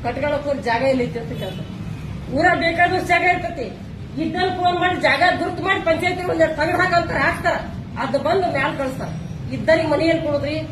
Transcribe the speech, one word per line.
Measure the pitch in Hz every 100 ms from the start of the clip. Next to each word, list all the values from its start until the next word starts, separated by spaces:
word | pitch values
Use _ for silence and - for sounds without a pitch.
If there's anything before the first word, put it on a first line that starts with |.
ಕಟ್ಕೊಳಕ್ಕೂ | 240 247 294 285 285 269 233
ಜಾಗ | 233 269
ಇಲ್ಲ | 262 240
ಐತಿ | 233
ಅಂತ | 233 240
ಕೇಳ್ತಾರೆ. | 190 185 - - - - - - - 262
ಊರ | 349 339
ಬೇಕಾದಷ್ಟು | 339 330 349 370 -
ಜಾಗ | 339 359
ಇರ್ತೈತಿ, | 359 330 - 214 - - - - -
ಇದ್ದಲ್ಲಿ | 320 349 359 359
ಫೋನ್ | 359 349
ಮಾಡಿ | 359 359
ಜಾಗ | 277 277 359 359
ಗುರುತು | 339 349
ಮಾಡಿ | 349 392 370
ಪಂಚಾಯತಿ | 320 359 359 359
ಒಂದ್ | 320 311
ಎರಡು | 311
ತಗಡ್ | 320 359
ಹಾಕಂತಾರೆ, | 370 349 330 302 294
ಹಾಕ್ತಾರ. | 339 349 302 - - - -
ಅದ್ | 254 269 294
ಬಂದು | 370 349 277
ಮ್ಯಾಲ್ | 285 320
ಕಳಿಸ್ತಾರ. | 262 254 214 - - - - 262
ಇದ್ದರಿಗೆ | 311 330 311
ಮನೆ | 294 330
ಏನ್ | 320 311
ಕೊಡುದ್ರಿ? | 285 285 311 311